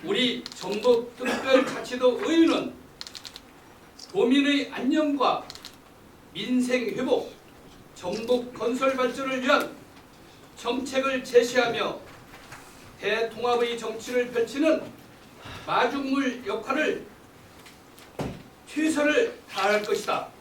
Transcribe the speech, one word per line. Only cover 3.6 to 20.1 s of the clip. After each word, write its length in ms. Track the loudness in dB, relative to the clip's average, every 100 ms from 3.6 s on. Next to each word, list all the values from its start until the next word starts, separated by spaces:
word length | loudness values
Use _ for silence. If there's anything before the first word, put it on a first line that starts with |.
| -20 -20 -20 -20 -8
도민의 580 | 0 4 4 4 0 -2
안녕과 720 | -4 0 2 2 2 0 0 -6 -16 -18 -20 -20 -20 -20 -20 -16
민생 560 | -10 0 2 2 0 0
회복, 420 | -2 0 0 0 -14 -20 -20 -20 -20 -20 -10
전북 580 | -6 -6 0 0 0
건설 420 | -6 -4 0 0 2
발전을 460 | -2 -2 -4 -2
위한 280 | 2 2 2 -10 -20 -20 -20 -20 -20 -20 -20 -8
정책을 680 | -4 -4 -2 0 0 -2
제시하며 760 | 4 4 6 2 2 0 -4 -6 -14 -20 -20 -20 -20 -20 -20 -20 -20 -6
대통합의 760 | -2 0 -2 -2 0 2 2 -2
정치를 520 | -6 -8 -2 -2 0
펼치는 520 | 0 -2 2 4 4 -2 -16 -20 -20 -20 -20 -16 -14 -2
마중물 760 | 2 2 0 -2 0 -2 -4 -6
역할을 580 | -8 -4 -2 0 -2 -8 -20 -20 -20 -20 -20 -20 -20 -20 -20 -18 -8 -8 -8 -16 -20 -10
최선을 680 | -2 0 2 2 4 0 -4 -12
다할 320 | -2 2 2
것이다. 460 | 0 -2 -2